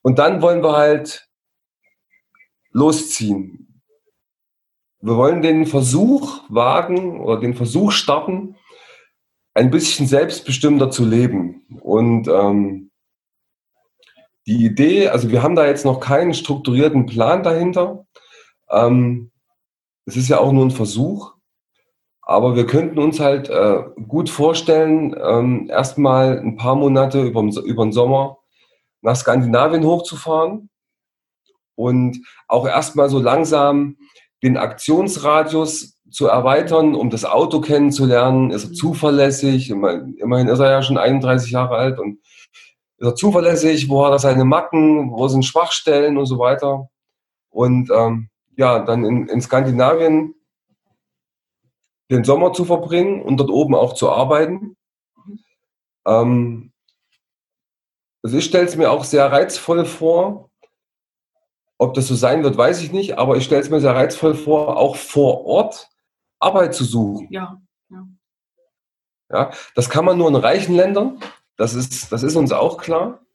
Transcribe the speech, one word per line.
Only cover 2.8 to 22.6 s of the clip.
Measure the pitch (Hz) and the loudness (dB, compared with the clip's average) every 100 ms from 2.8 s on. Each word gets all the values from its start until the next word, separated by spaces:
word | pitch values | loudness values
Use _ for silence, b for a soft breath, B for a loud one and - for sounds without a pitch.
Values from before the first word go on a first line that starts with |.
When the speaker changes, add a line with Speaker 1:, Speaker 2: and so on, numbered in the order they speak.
| 156 151 - - 107 98 92 87 - _ _ _ _ _ _ _ _ _ _ _ _ _ | 0 0 -6 -6 -4 -4 -6 -18 -20 _ _ _ _ _ _ _ _ _ _ _ _ _
Speaker 1:
Wir | 104 117 | 0 4
wollen | 139 170 | 4 4
den | 160 156 160 | 2 2 2
Versuch | 139 127 143 226 277 - - - | 0 2 2 4 2 -2 -12 -4
wagen | 110 120 160 180 180 185 165 | 0 2 0 0 -4 -4 -6
oder | - 110 | -4 -2
den | 120 123 | -2 -4
Versuch | 117 143 208 | -2 0 0
starten, | 202 - 147 - 185 196 b b b b b b _ _ _ _ | 0 0 -2 -2 -8 -8 b b b b b b _ _ _ _
ein | 107 127 | 0 2
bisschen | 160 175 - 135 | 2 -2 -2 0
selbstbestimmter | 139 170 - - 127 151 147 131 | 2 0 -6 -8 -2 2 2 0
zu | - | 0
leben. | 117 117 123 98 87 - _ - | 2 2 2 -2 -6 -10 _ -16
Und, | - 107 120 117 - | -2 0 2 0 2
ähm, | 92 101 101 98 98 95 _ _ _ _ _ _ _ _ _ _ _ b b b _ - | 2 2 0 -2 -8 -16 _ _ _ _ _ _ _ _ _ _ _ b b b _ -4
die | 120 113 | 0 0
Idee, | 104 147 196 196 | 2 2 4 2
also | 123 117 | 0 0
wir | 117 | 0
haben | 143 170 | 2 2
da | 147 | 2
jetzt | 139 139 | 2 -2
noch | 131 | -2
keinen | 123 139 175 | 0 0 0
strukturierten | 151 - 135 131 123 151 143 117 | -4 -6 -6 -2 0 2 0 -2
Plan | 110 117 180 | 0 0 2
dahinter. | 185 165 175 180 170 - _ b b b b b _ | 0 0 -2 -2 -4 -6 _ b b b b b _
Ähm, | 107 120 123 123 120 117 _ _ _ _ _ _ _ - | 2 4 2 0 -4 -12 _ _ _ _ _ _ _ -10
es | 127 | -6
ist | 127 | 0
ja | 156 | 2
auch | 139 | 4
nur | 135 131 | 4 2
ein | |
Versuch. | 127 107 110 151 202 - _ _ _ _ _ _ _ _ _ | 0 -6 -4 -4 -6 -12 _ _ _ _ _ _ _ _ _
Aber | - 98 123 | -2 0 2
wir | 123 | 0